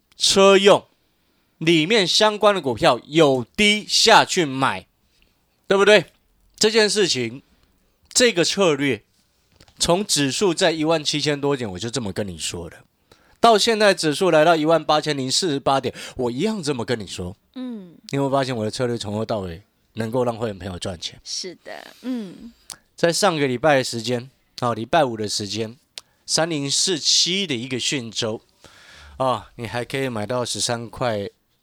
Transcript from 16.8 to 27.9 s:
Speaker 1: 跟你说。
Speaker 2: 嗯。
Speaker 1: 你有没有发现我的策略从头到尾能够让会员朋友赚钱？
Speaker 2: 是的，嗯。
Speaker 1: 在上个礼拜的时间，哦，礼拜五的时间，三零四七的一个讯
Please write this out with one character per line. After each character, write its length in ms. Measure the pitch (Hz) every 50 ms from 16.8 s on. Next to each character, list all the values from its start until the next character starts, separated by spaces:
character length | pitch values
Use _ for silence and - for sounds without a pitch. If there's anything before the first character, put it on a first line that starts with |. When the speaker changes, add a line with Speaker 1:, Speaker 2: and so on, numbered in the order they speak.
| 110
Speaker 1:
跟 120 | - 123 113
你 80 | 101
说。 300 | 87 - - 92 87 101 - _ _ _
Speaker 2:
嗯。 340 | 254 254 254 233 214 185 175 156 - _ -
Speaker 1:
你 40 | 139
有 80 | 139 139
没 20 |
有 40 | 135
发 120 | 131 139 135
现 120 | 127 131 113
我 80 | 107
的 60 | 107
策 160 | - - 127 120
略 100 | 120 113
从 160 | 104 104 104
头 100 | 107 110
到 180 | - 120 104
尾 200 | 95 90 85 87 - _ _ _ _ _ _
能 160 | 110 113 110
够 140 | 113 131 123
让 120 | 120 117
会 120 | 104 123 110
员 100 | 101 92
朋 100 | 87 98
友 120 | 90 87
赚 200 | - 101 90 78
钱？ 220 | - - - - _
Speaker 2:
是 300 | - - - - 185 160 - _
的， 220 | - - 76 - - - -
嗯。 500 | - 247 262 240 208 180 - - - 240 - _ _ _ - - _ _ _
Speaker 1:
在 180 | - - 170 165
上 220 | - 208 196 165
个 100 | 151 143
礼 100 | 135 123
拜 200 | 120 135 160 147
的 80 | 131 123
时 180 | - - 117
间， 300 | 110 120 123 120 123 131 _ _ _ _ _ -
哦， 120 | 127 120 113
礼 100 | 107 117
拜 220 | - - 170 151
五 100 | 127 113
的 140 | 107 107 101
时 180 | - - 107 98
间， 300 | 98 107 113 110 120 _ _ _ _ - - _ _ _ _
三 240 | - - - 160 170
零 220 | 165 147 139 139
四 260 | 135 - - 196 185 143
七 480 | - - - - - 165 180 196 202
的 80 | 160 139
一 140 | 113 120 135
个 120 | 127 117
讯 300 | - -